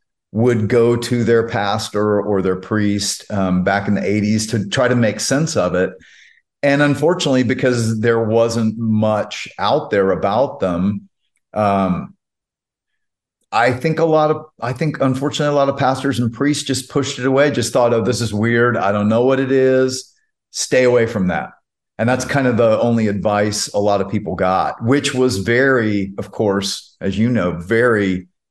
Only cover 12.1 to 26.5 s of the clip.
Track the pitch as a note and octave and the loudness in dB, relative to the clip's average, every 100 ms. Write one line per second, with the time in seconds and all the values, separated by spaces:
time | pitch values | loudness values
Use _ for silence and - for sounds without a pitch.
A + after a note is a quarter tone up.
12.1 | _ _ _ _ _ _ _ _ _ _ | _ _ _ _ _ _ _ _ _ _
13.1 | _ _ _ _ G#2+ A#2+ A#2+ E3 D#3 E3 | _ _ _ _ 0 2 2 -2 0 2
14.1 | D#3 D3+ D3+ - - A#2+ B2+ D#3+ C3+ C3 | 4 2 0 -6 -10 -8 -4 -4 0 0
15.1 | B2+ D3 - D3 C#3+ C#3 C3+ C3 C3+ C#3+ | 0 -2 -2 0 2 2 2 0 0 -2
16.1 | A#2 A#2+ A#2 C#3+ D3 - - - C#3+ C3 | -2 -2 0 0 0 -2 -6 -4 -4 -4
17.1 | - B2+ C3+ D3 B2 A2 C3+ A#2+ A#2 A2 | -2 0 2 2 2 0 2 2 2 0
18.1 | A#2+ A#2 G2+ A2+ A#2 A#2+ A2+ F#2+ G#2 G#2 | -2 -2 -2 0 2 2 0 0 0 2
19.1 | A2+ B2+ C3+ C3 C3+ C3 C3 C3 B2+ - | 2 2 2 2 2 4 4 2 -2 -12
20.1 | _ _ _ _ - - C3+ B2+ A#2+ A2+ | _ _ _ _ -10 -2 2 4 4 2
21.1 | G#2+ F2+ D#2+ - - _ _ _ - A#2 | 0 -2 -2 -6 -14 _ _ _ -4 -2
22.1 | B2+ - C#3+ C3 A2+ A#2 G#2+ A#2+ A#2 G#2+ | 0 -2 -2 0 2 2 2 2 0 0
23.1 | G2+ G#2+ G#2 G#2 G2+ - G#2 G2+ G2+ G2 | -2 0 0 0 -4 -6 -2 0 0 -2
24.1 | G#2 - F2+ F#2 F#2 D#2 - A#2 C#3+ - | -6 -6 -4 0 0 -2 -4 0 0 0
25.1 | B2+ B2+ G2 F#2+ A#2+ C3+ B2+ G#2+ G2+ G2 | 0 0 0 0 2 2 2 0 -2 -4
26.1 | - G#2 - G#2+ | -8 -10 -2 0